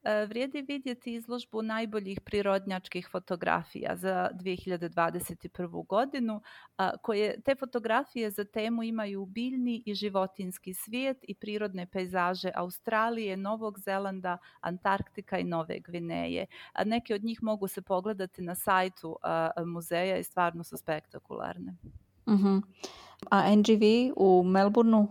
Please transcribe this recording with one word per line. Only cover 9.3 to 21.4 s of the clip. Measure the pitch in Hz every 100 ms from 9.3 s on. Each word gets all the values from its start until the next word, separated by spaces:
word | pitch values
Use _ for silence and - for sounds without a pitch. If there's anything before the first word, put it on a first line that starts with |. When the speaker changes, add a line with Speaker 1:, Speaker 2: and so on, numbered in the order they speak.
| 196 247 262 240 226 220
Speaker 1:
i |
životinjski | 202 202 190 190 - 185 185 -
svijet | 185 - 233 269 262 -
i | 196
prirodne | 208 208 214 185 180
pejzaže | 190 185 185 175 185 185 180
Australije, | 180 - - 220 226 233 214 190
Novog | 196 220 220 202
Zelanda, | 196 196 196 190 180 175 - _
Antarktika | 170 180 202 196 - - 196 185
i |
Nove | 180 170 165 -
Gvineje. | 170 175 170 170 - - - - -
A | -
neke | 196 226 240 208
od |
njih | 220 226
mogu | 220 214 196
se | -
pogledati | 185 185 190 208 185 -
na | 175 180
sajtu, | - 190 185 185 165 165
a, | - 165 165 170 170
muzeja | 170 165 170 185 185
i |
stvarno | 175 - 175 170
su | 170 -
spektakularne. | - 156 _ - _ 55